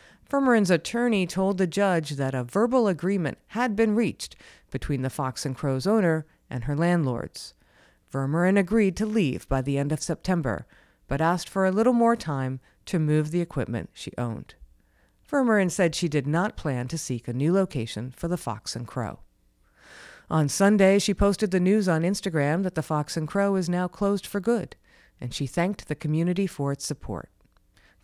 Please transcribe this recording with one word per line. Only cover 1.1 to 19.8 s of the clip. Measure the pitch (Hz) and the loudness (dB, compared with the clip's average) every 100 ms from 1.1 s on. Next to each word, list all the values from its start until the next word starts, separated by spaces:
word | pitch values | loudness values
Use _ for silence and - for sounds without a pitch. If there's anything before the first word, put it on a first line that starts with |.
| 208 180 | 2 0
told | 185 190 190 | 0 0 2
the | 185 | 0
judge | 175 202 170 147 | 2 2 2 0
that | 139 135 | -2 -2
a | 131 | -2
verbal | 120 196 226 262 214 | -2 0 2 2 2
agreement | 170 180 202 151 - _ | 0 -2 -2 -2 -6 _
had | 214 247 202 | -4 -2 2
been | 226 | 2
reached | 208 208 - - - - - _ | 2 0 -2 -12 -16 -20 -20 _
between | - - 139 | -8 -4 -2
the | 131 | -2
Fox | - 131 - 143 | -4 -4 -4 -6
and | |
Crow's | 131 143 135 165 | -4 -2 0 2
owner | 226 180 160 151 _ _ | 2 2 0 -4 _ _
and | 127 | -6
her | 120 | -4
landlords. | 143 170 175 139 120 - - - - _ _ _ _ _ | 0 2 2 0 -2 -6 -12 -18 -20 _ _ _ _ _
Vermeuren | 139 135 160 180 202 | -6 -2 2 4 4
agreed | 185 226 202 175 | 4 4 2 2
to | 214 | -2
leave | 220 151 - - | 0 0 -2 -2
by | 135 | -2
the | 131 139 | 0 -2
end | 143 | 0
of | 156 | -2
September, | - 160 - 175 139 104 - _ _ _ - | -4 -4 -2 -2 0 -4 -8 _ _ _ -6
but | 139 | 0
asked | 160 175 - | 2 0 -2
for | 190 | 0
a | 190 | 2
little | 190 226 | 2 2
more | 240 233 233 | 4 4 2
time | 160 139 131 131 - _ - | 0 -4 -4 -6 -10 _ -4
to | 175 | 0
move | 151 151 151 | 2 2 2
the | 175 | -2
equipment | 170 - 110 113 - | -2 -4 -4 -4 -8
she | - - - | -12 -12 -6
owned. | 120 110 - - - _ _ _ _ _ _ | -6 -6 -12 -20 -20 _ _ _ _ _ _
Vermeuren | 285 247 214 185 | 0 4 4 2
said | - 175 | 2 0
she | - 170 | 2 -2
did | 147 139 | 0 0
not | 160 196 - | 0 0 -4
plan | 165 127 123 | -4 -4 -4
to | 165 | -6
seek | - 120 - | -6 -6 -4
a | |
new | 120 147 | -2 2
location | 190 190 139 113 - 127 | 2 2 -2 -6 -6 -10
for | - 165 | -8 -6
the | 175 | -4
Fox | - 107 - | -4 -8 -8
and | 123 120 | -10 -8
Crow. | - 110 - - _ _ _ _ _ | -6 -6 -8 -16 _ _ _ _ _